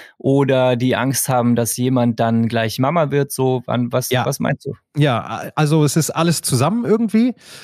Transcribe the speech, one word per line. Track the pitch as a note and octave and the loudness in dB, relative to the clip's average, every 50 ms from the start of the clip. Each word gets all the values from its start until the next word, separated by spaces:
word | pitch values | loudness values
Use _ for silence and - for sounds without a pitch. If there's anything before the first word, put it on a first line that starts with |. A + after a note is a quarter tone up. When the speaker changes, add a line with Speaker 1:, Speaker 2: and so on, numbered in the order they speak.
| - - _ - | -20 -20 _ -4
Speaker 1:
oder | - C3+ C3+ C#3 C#3 C3+ C3 B2+ B2+ B2+ B2+ | 0 2 2 4 4 2 2 2 4 2 2
die | A#2+ B2 B2+ A2 | 2 0 0 0
Angst | G2 A#2+ C3+ B2+ - - - | 0 0 -2 -2 -2 -2 -2
haben, | C3 B2 A#2+ A#2+ A#2+ | 0 2 2 2 2
dass | A#2 A#2 A2+ - - | 2 0 -2 -2 -2
jemand | B2+ C3 C3 B2 A#2+ A#2+ A2 - | -2 0 2 2 2 2 0 0
dann | A#2 A2+ A2+ A2+ A2+ A2 | 0 0 2 0 0 0
gleich | A#2 A2+ A2+ A2 - - | 0 -2 -2 -2 -2 -2
Mama | B2+ C#3 E3 F3 D#3 C#3 | -2 0 0 0 0 0
wird? | C#3 C#3+ C#3 C#3 | 0 0 -2 -2
So, | - - C3 C3 B2+ B2 A#2+ | -2 -2 0 0 0 -2 -2
an | - A#2+ B2 B2 A#2+ | -2 -2 -2 -2 -2
was, | B2+ B2+ B2 - | -2 -2 -2 0
Speaker 2:
Ja. | B2 B2 A#2 | 0 0 0
Speaker 1:
was | C3+ C#3+ - | -2 -4 -4
meinst | - - D3 - - | -2 -4 -4 -4 -6
du? | - - - _ _ - D3 | -12 -12 -12 _ _ -2 0
Speaker 2:
Ja, | D3 C#3+ A#2+ G#2+ - - A2+ F2 E2 - - | 2 2 0 -2 -4 -6 -10 -10 -10 -6 -2
also | D3+ D#3 D3 D#3+ D#3+ D3+ | -2 0 2 2 2 2
es | C#3 - | 2 2
ist | E3 D3 - | 0 -2 -2
alles | - - E3 E3+ D#3+ - | -2 -2 0 0 0 -2
zusammen | - - C#3 A#2 C3 D#3+ G#3 A#3+ A#3 | -2 0 0 2 2 2 0 0 0
irgendwie. | C#3+ G#3 A#3 A#3 G#3 - A3 A#3 B3+ A3 _ - - - - | 0 0 0 0 2 2 2 2 0 -2 _ -14 -20 -20 -20